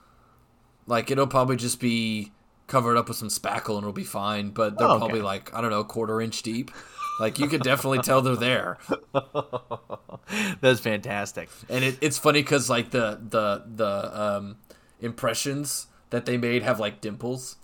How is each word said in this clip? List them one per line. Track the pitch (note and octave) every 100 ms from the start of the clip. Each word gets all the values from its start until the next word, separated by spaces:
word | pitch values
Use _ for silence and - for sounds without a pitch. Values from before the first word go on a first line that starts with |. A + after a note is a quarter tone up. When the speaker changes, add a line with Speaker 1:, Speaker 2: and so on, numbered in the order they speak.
| _ _ _ _ _ _ _ _ -
Speaker 1:
Like, | A#2 A2
it'll | C3+ C3+
probably | C3 C3 B2
just | A#2+ -
be | B2 A#2 A2+ G#2+ G2+ _ _ _ -
covered | C3 A#2+ A#2
up | A#2
with | -
some | G#2+
spackle | - G#2 A2 - G#2
and |
it'll | G#2
be | G2
fine, | F#2+ G#2 G2+ G#2 G2+
but | G#2+ G#2+ G#2
they're | A#2
Speaker 2:
Oh, |
okay. | A2
Speaker 1:
probably, | A2+ A2
like, | G2+ G2 -
I | A2+
don't | A#2
know, | G#2
quarter | G#2 A2+ A2 A2
inch | A2+ -
deep. | A2+ A2+ C3+ - - - - -
Like, | A2 -
you | C#3+
could | D3+
definitely | B2+ C#3 C3+ C3
tell | - C3+
they're | B2+ A2+
there. | B2 A2 F2+ - - - -
Speaker 2:
<laughs> | C#3 - D3 - A#2+ - A#2 - A2 - - - G#3 G3 E3
That's | C3 A#2+
fantastic. | A#2 G#2 B2+ G2+ G2+ - E2+ - -
Speaker 1:
And | B2+
it, | C3 C3
it's | D3+ -
funny | D3+ D3
'cause, | - C#3+ A#2
like, | A#2+ A2+
the, | B2 A2 G#2+ A2
the, | A2+ G#2 G2 A2+ A2
the, | G#2 G2+ A2 G#2+
um, | G#2 G2+ G2+ - _ - _ -
impressions | A#2 A#2 B2 A2+ C#3+ C#3+ C#3+ - - - -
that | A#2+ B2
they | B2
made | A#2+ A#2+
have, | A2+ A2
like, | G#2 -
dimples. | G#2+ G2 B2 C3 - -